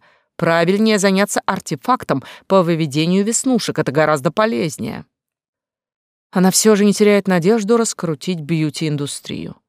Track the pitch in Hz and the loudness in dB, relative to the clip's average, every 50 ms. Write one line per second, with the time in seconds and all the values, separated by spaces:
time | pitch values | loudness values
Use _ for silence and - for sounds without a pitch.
0 | _ _ _ _ _ _ _ - 170 165 165 170 170 170 196 202 220 220 214 196 | _ _ _ _ _ _ _ -2 0 2 2 2 2 2 2 2 2 2 2 2
1 | 185 196 190 190 202 - - - - - 196 - - - 170 - - - 254 262 | 2 2 2 2 0 0 -2 -6 -4 -4 -6 -6 -6 -8 -8 -6 -2 -2 -2 -2
2 | - - 147 135 - - - - _ - 190 190 170 165 175 156 165 147 127 156 | 0 -2 -2 -2 -4 -8 -18 -12 _ 2 2 2 4 2 0 0 -2 -2 0 0
3 | 165 170 180 196 202 220 233 - - 262 254 208 - - - - 151 - 120 151 | 0 2 2 2 2 0 -2 -2 0 0 0 0 0 -2 -2 -2 -2 -2 0 0
4 | 156 156 156 143 127 170 - - 214 226 233 233 196 156 - - 110 - - - | 2 2 0 0 0 -2 0 0 -2 0 0 -2 -4 -4 -6 -8 -10 -10 -10 -12
5 | - _ _ _ _ _ _ _ _ _ _ _ _ _ _ _ _ _ _ _ | -14 _ _ _ _ _ _ _ _ _ _ _ _ _ _ _ _ _ _ _
6 | _ _ _ _ _ _ - 196 180 190 180 - - 220 214 196 208 208 196 - | _ _ _ _ _ _ 0 2 2 2 2 4 4 4 4 4 4 2 4 4
7 | 214 208 208 202 190 190 185 175 156 190 226 233 202 196 233 233 226 220 - - | 4 4 4 2 2 0 0 0 2 2 2 2 2 2 2 2 0 -2 -4 -6
8 | - 170 156 - - 185 185 165 147 139 170 160 156 151 139 - 165 151 151 139 | -6 -6 -6 -6 -6 -6 -6 -6 -4 -2 -2 0 0 -2 -2 -4 -4 -4 -4 -4
9 | 143 139 - - - - 143 - - - - _ _ | -6 -8 -10 -12 -12 -12 -12 -10 -12 -12 -16 _ _